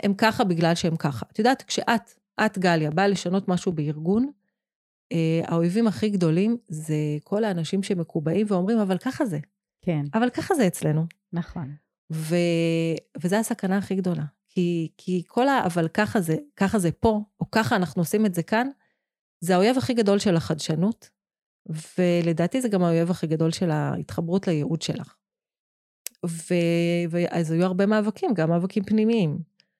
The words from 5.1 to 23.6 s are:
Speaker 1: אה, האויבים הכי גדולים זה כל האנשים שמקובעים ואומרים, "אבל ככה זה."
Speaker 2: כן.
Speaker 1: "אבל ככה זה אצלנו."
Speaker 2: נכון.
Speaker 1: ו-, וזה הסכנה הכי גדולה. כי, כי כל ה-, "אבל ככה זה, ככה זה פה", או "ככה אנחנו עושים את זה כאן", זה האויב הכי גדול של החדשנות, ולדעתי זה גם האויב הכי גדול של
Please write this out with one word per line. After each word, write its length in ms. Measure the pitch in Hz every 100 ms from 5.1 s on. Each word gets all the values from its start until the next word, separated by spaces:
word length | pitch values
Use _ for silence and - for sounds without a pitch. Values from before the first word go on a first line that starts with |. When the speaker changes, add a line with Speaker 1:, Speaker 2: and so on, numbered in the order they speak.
Speaker 1:
אה, 280 | 165 160 165
האויבים 420 | - 165 170 208 226
הכי 220 | - 214
גדולים 480 | 202 165 165 214 240 -
זה 260 | 156 156 151 151 151
כל 200 | - 202
האנשים 380 | 220 175 156 190
שמקובעים 640 | 190 185 160 165 151 180 208
ואומרים, 280 | 185 185 233
"אבל 200 | 190 185
ככה 280 | 262 262 254
זה." 120 | 151 - _ _ _
Speaker 2:
כן. 220 | 180 151 143
Speaker 1:
"אבל 160 | 220 240
ככה 240 | 320 -
זה 120 | 339 185
אצלנו." 400 | - 156 151 165 _ -
Speaker 2:
נכון. 420 | 170 - 180 135 147 _ _ -
Speaker 1:
ו-, 240 | 160 156 175 170 165 165 165 165 160 - 170
וזה 160 | 175 208
הסכנה 400 | 220 233 185 196
הכי 160 | 185
גדולה. 300 | 190 185 160 147 _ _
כי, 420 | 190 175 170 160 _
כי 260 | - 180 -
כל 220 | 240 269
ה-, 180 | 262 180
"אבל 220 | 170 165
ככה 320 | - 208 220
זה, 160 | 160 156 - -
ככה 220 | 196 220
זה 140 | 170
פה", 280 | - 226 208 208 -
או 100 | -
"ככה 260 | 220 226 220
אנחנו 260 | 170 175
עושים 240 | 165 214 214
את 80 |
זה 80 | 175
כאן", 260 | 160 220 262 - _ _ _ _ _ -
זה 140 | 170
האויב 240 | 180 208 262
הכי 160 | 247
גדול 240 | 233 202 202
של 180 | 208 165
החדשנות, 720 | - 156 - 156 196 - - _ _ _ _ _ - 156 - -
ולדעתי 600 | 180 175 170 165 175 262
זה 80 | 247
גם 140 | 196
האויב 280 | 170 165 170
הכי 160 | 175 156
גדול 240 | 160 165
של 200 | -